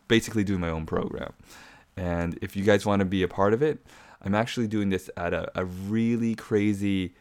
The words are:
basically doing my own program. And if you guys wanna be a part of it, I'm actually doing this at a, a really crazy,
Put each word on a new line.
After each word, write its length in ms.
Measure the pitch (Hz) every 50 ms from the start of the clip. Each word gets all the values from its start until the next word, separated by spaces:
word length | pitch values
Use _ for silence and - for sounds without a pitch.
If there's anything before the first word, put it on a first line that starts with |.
| _ -
basically 360 | 117 113 - - 110 110 101
doing 160 | 92 98 90
my 100 | 87 82
own 160 | 80 80 78
program. 480 | 78 85 - - 90 - - - - - _ - - - - - - - - - _ -
And 420 | - 92 87 85 85 85 85 85 -
if 140 | 104 98 -
you 80 | 101 98
guys 220 | 107 104 101 -
wanna 200 | 107 101 98 98
be 180 | 90 98 95 90
a 40 | 85
part 260 | - - 98 101 110
of 80 | 117
it, 180 | 147 156 143 - _ - - - - - - -
I'm 140 | - 98 101
actually 320 | 107 117 120 - 127 117 107
doing 220 | 107 107 104 98
this 200 | 95 90 - - - -
at 160 | 87 87 87
a, 180 | 82 - - - -
a 60 | 92
really 720 | 92 90 92 98 98 107 113 113 117 120 113 117 113 113
crazy, 760 | - - - 113 104 104 107 104 98 101 101 98 95 92 87 - _